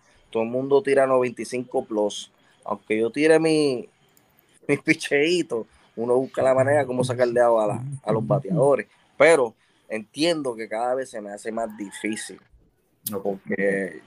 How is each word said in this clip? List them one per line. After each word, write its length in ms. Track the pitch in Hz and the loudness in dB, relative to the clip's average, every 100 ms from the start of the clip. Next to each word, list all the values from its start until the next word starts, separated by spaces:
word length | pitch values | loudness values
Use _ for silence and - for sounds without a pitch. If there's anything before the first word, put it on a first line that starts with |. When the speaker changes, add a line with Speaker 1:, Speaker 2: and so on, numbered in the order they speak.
| _ _ _ | _ _ _
Speaker 1:
todo 120 | 113 | -4
el 80 | 113 | -2
mundo 320 | 127 135 139 | -4 2 2
tira 240 | 139 139 135 | 4 2 4
noventa 360 | 131 127 120 | 2 0 -4
y 20 | |
cinco 400 | 107 127 123 135 | -8 -8 -4 -6
plus. 460 | 117 107 104 - - _ _ _ | -4 -2 -2 -4 -16 _ _ _
Aunque 340 | - 104 - 110 | -10 -10 -4 -2
yo 120 | 113 | -2
tire 280 | 147 156 160 | 0 4 4
mi, 500 | 160 156 147 120 - _ _ _ _ _ _ _ - | 4 2 2 -2 -8 _ _ _ _ _ _ _ -2
mi 100 | 139 | -2
picheíto, 920 | - - - 143 156 180 - 117 104 _ _ - | 0 -2 0 0 2 0 -2 -6 -8 _ _ -8
uno 200 | 120 127 | 0 0
busca 260 | 131 - | 0 0
la 120 | 127 | 2
manera 300 | 131 131 147 | 4 4 2
cómo 180 | 127 127 | 0 -2
sacarle 380 | 123 123 123 120 | -2 0 0 4
agua 240 | 120 113 | 4 4
a 20 | 107 | 2
la, 180 | 101 131 139 | -2 -8 -10
a 100 | 104 | -2
los 140 | 110 107 | -2 0
bateadores. 600 | 98 98 95 139 127 - _ _ - | -2 0 2 4 2 -2 _ _ 4
Pero 380 | 151 156 117 - _ _ - | 6 6 2 -4 _ _ -10
entiendo 640 | 110 107 - 165 160 131 | -10 -10 -2 -2 0 -4
que 140 | 110 107 | -6 -6
cada 260 | 110 123 | -4 -2
vez 140 | 131 127 | -4 -6
se 100 | 113 | -10
me 100 | 104 | -12
hace 200 | 104 113 | -12 -8
más 240 | 113 113 107 | -6 -8 -8
difícil. 600 | 98 - 107 110 - 92 _ _ _ _ _ _ - | -12 -8 -6 -6 -10 -16 _ _ _ _ _ _ -10
Speaker 2:
Ok. 100 | 101 | -6
Speaker 1:
Porque 800 | 101 98 - 98 98 98 95 - | -6 -8 -8 -4 -2 -2 -6 -10